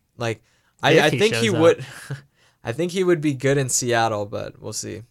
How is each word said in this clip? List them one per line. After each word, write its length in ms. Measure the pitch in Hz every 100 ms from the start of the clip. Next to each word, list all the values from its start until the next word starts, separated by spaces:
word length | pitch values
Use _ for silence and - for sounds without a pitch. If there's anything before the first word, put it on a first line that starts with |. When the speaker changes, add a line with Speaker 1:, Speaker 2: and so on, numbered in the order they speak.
| _ -
Speaker 1:
Like, 240 | 117 110 _ _ _ _
I, 100 | 127
Speaker 2:
If 100 | 156
Speaker 1:
I 60 | 147
Speaker 2:
he 80 | 135
Speaker 1:
think 160 | 214 226
he 100 | 226
Speaker 2:
shows 60 | 165
up. 60 |
Speaker 1:
would, 240 | 165 - - - - 139
<laughs> 400 | - _ _ _ 117
I 60 |
think 180 | 117 175
he 120 | 180
would 180 | 180 170
be 120 | 151
good 240 | 131 135 139
in 120 | 131
Seattle, 560 | - 123 117 113 107 104
but 360 | 107 107 -
we'll 120 | 107
see. 300 | 107 107 98 117